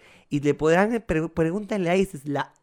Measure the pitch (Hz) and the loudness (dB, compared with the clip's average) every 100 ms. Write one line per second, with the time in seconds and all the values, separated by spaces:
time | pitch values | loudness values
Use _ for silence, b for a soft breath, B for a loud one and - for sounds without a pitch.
0 | b b b 147 143 139 156 165 208 233 | b b b -2 0 2 2 4 2 0
1 | - 160 160 170 160 185 202 214 170 190 | -2 -4 -2 -2 -2 -2 -6 -4 0 0
2 | 190 147 143 139 139 _ | 0 -4 -6 -6 -6 _